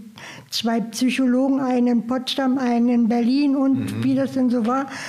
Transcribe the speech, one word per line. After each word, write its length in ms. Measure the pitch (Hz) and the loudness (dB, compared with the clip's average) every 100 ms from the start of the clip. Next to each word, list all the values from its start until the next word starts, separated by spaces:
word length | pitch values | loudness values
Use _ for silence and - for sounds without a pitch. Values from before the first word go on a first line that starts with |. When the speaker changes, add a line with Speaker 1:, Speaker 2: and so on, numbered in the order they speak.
| - - - - - | -14 -18 -18 -20 -10
Speaker 1:
zwei 300 | - 226 233 | -6 -2 -2
Psychologen, 800 | 226 - 254 262 262 247 269 269 | -4 -2 -2 0 2 2 2 0
einen 280 | 262 254 240 | 0 2 2
in 200 | 240 233 | 2 0
Potsdam, 500 | 254 262 - 262 262 | -4 -4 -2 0 0
einen 300 | 247 233 240 | 0 2 2
in 200 | 240 226 | 2 2
Berlin 480 | 240 233 269 294 269 | 2 2 2 2 2
und 220 | 269 269 | 2 0
Speaker 2:
Mhm. 240 | 202 214 | -2 -2
Speaker 1:
wie 120 | 247 262 | 0 0
das 160 | 269 | 0
denn 180 | 262 254 | 0 0
so 160 | 247 220 | 2 0
war. 200 | 262 277 - | 0 -2 -8